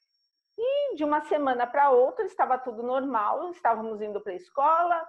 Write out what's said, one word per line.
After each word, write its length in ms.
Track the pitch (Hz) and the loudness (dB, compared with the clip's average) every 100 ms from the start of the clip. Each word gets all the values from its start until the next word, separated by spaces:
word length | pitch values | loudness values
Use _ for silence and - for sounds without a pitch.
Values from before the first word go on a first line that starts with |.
| _ _ _ _ _ - | _ _ _ _ _ -6
e 400 | 480 571 571 349 | -2 0 -2 -2
de 80 | |
uma 180 | 294 302 | 0 0
semana 440 | 302 320 277 247 240 | 0 0 0 0 0
pra 240 | 277 285 | 2 6
outra 340 | 247 262 - | 6 4 2
estava 360 | 381 - - 254 | -6 -2 0 0
tudo 240 | 254 214 | -4 -8
normal, 680 | 240 262 269 240 208 226 349 | -4 -2 0 -2 0 -2 -4
estávamos 500 | 339 - 220 220 214 | -2 0 0 -2 -8
indo 220 | 214 202 | -6 -6
pra 140 | 208 180 | -8 -10
escola, 680 | - - 285 330 349 339 | -10 -2 2 2 2 -2